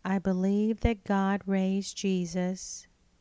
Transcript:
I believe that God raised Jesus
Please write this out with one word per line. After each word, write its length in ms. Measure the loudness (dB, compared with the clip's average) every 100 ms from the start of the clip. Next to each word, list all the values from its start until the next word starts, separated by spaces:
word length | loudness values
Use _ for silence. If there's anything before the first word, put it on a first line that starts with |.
I 160 | -2 0
believe 640 | 0 2 2 2 2 2
that 220 | 0 0
God 380 | 0 2 2 0 0
raised 500 | 0 2 0 -4 -4
Jesus 880 | 0 0 0 -2 -2 -4 -10 -14 -16 _ _ _